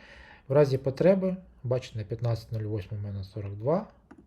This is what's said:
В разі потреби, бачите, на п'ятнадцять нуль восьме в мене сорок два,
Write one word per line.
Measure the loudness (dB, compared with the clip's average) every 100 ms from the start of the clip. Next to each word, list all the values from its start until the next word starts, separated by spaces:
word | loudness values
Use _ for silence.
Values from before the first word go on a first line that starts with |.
| -20 -20 -20 -14 2
В |
разі | 6 6 4
потреби, | -2 2 4 4 2 -4 -8 -10
бачите, | -2 -2 -4 -10
на |
п'ятнадцять | -8 -4 -2 -2 -4
нуль | -6
восьме | -4 -4 -6 -8
в |
мене | -6 -8
сорок | -8 -10 -10 -6
два, | 0 0 -2 -14 -20 -20